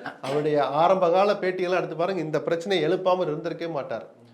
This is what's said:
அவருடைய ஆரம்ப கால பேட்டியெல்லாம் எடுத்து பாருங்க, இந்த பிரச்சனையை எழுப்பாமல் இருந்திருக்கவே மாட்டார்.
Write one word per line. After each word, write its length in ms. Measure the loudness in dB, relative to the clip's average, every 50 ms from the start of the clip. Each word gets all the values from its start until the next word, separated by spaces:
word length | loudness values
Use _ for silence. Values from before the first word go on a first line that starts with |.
| -6 -10 -12 -10
அவருடைய 420 | -6 -4 -2 0 0 2 2 2 2
ஆரம்ப 460 | 2 2 4 4 4 4 4 4 4
கால 240 | 4 4 4 4 2
பேட்டியெல்லாம் 440 | 0 0 -2 -2 -2 -2 0 0 0
எடுத்து 180 | 0 -2 -4
பாருங்க, 260 | -2 -2 -2 -2 -2
இந்த 200 | -4 -2 -2 -2
பிரச்சனையை 480 | -2 -2 -2 -2 0 0 0 2 2 2
எழுப்பாமல் 380 | 0 0 2 2 2 2 0 -2
இருந்திருக்கவே 440 | -4 -4 -4 -6 -6 -6 -8 -8
மாட்டார். 500 | -6 -6 -6 -6 -8 -10 -10 -12 -20 -20 -20 -20